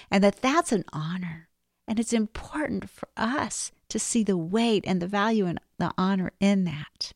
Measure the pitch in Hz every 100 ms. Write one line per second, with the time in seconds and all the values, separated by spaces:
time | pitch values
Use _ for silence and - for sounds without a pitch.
0 | - 202 202 - 254 311 339 208 - 147
1 | 156 180 180 160 165 _ _ _ - 220
2 | 226 233 214 - - 294 302 196 - -
3 | - - 226 247 214 - - - _ 220
4 | - 240 208 185 165 208 233 214 - 185
5 | 180 202 208 226 185 160 - _ 175 -
6 | 190 196 175 - 196 196 180 147 147 _
7 | -